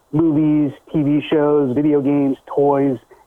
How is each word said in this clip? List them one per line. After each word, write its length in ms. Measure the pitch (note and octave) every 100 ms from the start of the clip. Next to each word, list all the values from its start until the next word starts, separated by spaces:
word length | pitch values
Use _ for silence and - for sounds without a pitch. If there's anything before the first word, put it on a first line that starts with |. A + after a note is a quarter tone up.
| _
movies, 600 | D3 E3 D3+ D#3 D3+ D3 C3+ -
T 100 | D#3+
V 200 | C#3+ D3 -
shows, 440 | D#3+ D3 D3 C#3
video 260 | B2 D3+ D3
games, 340 | C#3 C#3+ C#3 B2+ -
toys. 520 | - C#3+ C#3 C#3 B2 - -